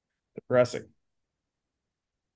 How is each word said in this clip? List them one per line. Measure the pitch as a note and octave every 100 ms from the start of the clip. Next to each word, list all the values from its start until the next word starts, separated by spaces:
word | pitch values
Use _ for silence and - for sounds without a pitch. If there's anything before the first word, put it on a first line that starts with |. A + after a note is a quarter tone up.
| _ _ _ -
Depressing. | - B2 A#2+ - - _ _ _ _ _ _ _ _ _ _ _ _ _ _